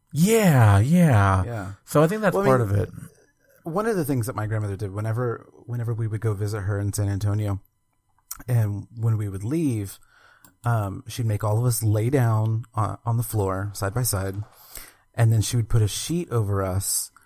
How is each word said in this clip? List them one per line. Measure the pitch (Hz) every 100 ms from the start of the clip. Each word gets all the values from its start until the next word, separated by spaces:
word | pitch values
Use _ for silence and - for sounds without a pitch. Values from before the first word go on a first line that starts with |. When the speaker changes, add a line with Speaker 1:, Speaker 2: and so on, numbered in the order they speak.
| _
Speaker 1:
Yeah, | 143 190 226 190 135 107 98
yeah. | 123 175 165 107 98 95
Speaker 2:
Yeah. | 95 113 95 101 -
Speaker 1:
So | 151
I | 160
think | 214
that's | 208 190
Speaker 2:
Well, |
I | 196
Speaker 1:
part | 131
Speaker 2:
mean, | 104
Speaker 1:
of | 101
it. | 95 - - _ _ _ _ _
Speaker 2:
one | 170 170 220
of | 196
the | 139
things | 131 113
that | 107
my | 107
grandmother | 110 104 95
did | 101
whenever, | 101 110 110 123 - - - -
whenever | 120 117
we | 113 110
would | 107
go | 113
visit | 101 104 107
her | 95 101
in | 101
San | 101 101
Antonio, | 98 101 104 104 98 _ _ _ _ _ _ - - -
and | 120 107 101 - 117
when | 113 107
we | 104
would | 95
leave, | 104 165 151 110 95 - _ _ _ _ _ _
um, | 117 110 101 - -
she'd | - 113
make | 104
all | 107 110
of | 123
us | 117
lay | 107 107 117
down | 139 117 107 110 110 -
on, | 110 101 98 -
on | 117
the |
floor, | 113 107 95 95 101
side | - 101
by | 120
side, | 120 98 98 98 - _ - - - _ _ -
and | 113
then | 110
she | 98 120
would | 110
put | 117
a | 104
sheet | - - 170 170
over | 117 101 98
us, | 95 95 - - - _